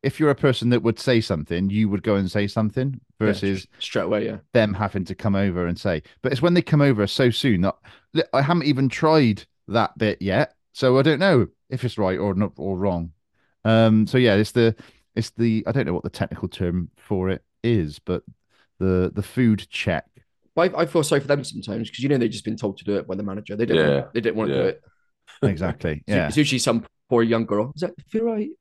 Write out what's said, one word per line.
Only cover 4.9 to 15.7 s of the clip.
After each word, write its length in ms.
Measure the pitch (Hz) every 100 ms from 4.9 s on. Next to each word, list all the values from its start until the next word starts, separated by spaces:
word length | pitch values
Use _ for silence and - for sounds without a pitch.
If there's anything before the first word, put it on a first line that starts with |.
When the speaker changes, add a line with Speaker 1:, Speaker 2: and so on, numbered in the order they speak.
| 98 90
Speaker 1:
to 100 | 95
come 180 | 110
over 320 | 98 101 87 87
and 100 | 87
say. 260 | 101 80 - _
But 80 | 127
it's 100 | 123
when 120 | 170
they 80 | 175
come 180 | - 151
over 280 | 143 110 101
so 220 | - 127
soon 320 | 113 - 98
that, 120 | 92 - - - _
li-, 80 | 151 -
I 80 | 131
haven't 240 | 139 175 143
even 220 | 131 135
tried 560 | - 160 156 123 101 - _ -
that 320 | 110 - -
bit 240 | 107 -
yet, 320 | 95 95 151 _ _
so 220 | - 131 131
I 60 |
don't 160 | 143 143
know 300 | 196 143 95 _ _
if 120 | 127
it's 160 | 123 -
right 220 | 95 95
or 140 | 101
not 180 | 92 101 76
or 200 | 85 92
wrong. 340 | 98 87 82 _ _ _ _ _
Um, 420 | 110 113 113 110 107
so 100 | 131
yeah, 200 | 120 98
it's 160 | 107
the, 240 | 123 113 110 - _ _ -
it's 140 | 113
the, 340 | - 117 110
I 60 | -